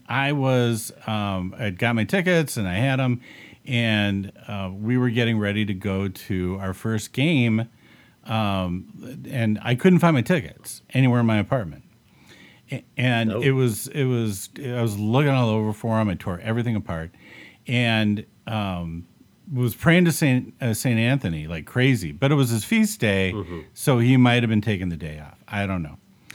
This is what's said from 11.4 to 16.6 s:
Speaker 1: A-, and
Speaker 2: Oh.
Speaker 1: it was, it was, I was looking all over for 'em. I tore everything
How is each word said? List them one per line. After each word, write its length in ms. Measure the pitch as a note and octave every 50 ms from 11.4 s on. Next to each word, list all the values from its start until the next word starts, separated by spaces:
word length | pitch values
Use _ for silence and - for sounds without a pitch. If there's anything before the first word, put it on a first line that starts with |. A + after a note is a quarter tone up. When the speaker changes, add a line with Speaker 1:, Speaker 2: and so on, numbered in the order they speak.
| G2 - - B2 G2 D#2 C#2 - - _ _ _ _ _ _ _ _ - - - - - - _ _ -
Speaker 1:
A-, 140 | C3+ C3 - _ _
and 340 | - B2 B2+ A#2+ A#2 A2+ A2
Speaker 2:
Oh. 80 | G#2 A#2
Speaker 1:
it 100 | A#2+ C3+
was, 360 | C3+ C3 B2+ A#2+ G#2 - -
it 160 | - - D3+ C3+
was, 440 | B2+ B2 A#2+ A2+ G#2+ G2 F#2 - - - -
I 200 | - B2 B2 A#2+
was 180 | A#2 A2+ G2+ G2+
looking 320 | G#2 G#2+ A#2+ C#3 D3+ C#3+
all 180 | C3+ B2+ B2 A2
over 220 | G#2+ A2 G#2+ G#2+
for 280 | G#2 - - A2+ A2 A2
'em. 80 | A2 G#2
I 60 | E2+
tore 240 | - - G2+ F2 F2
everything 340 | - A2+ A2+ A#2+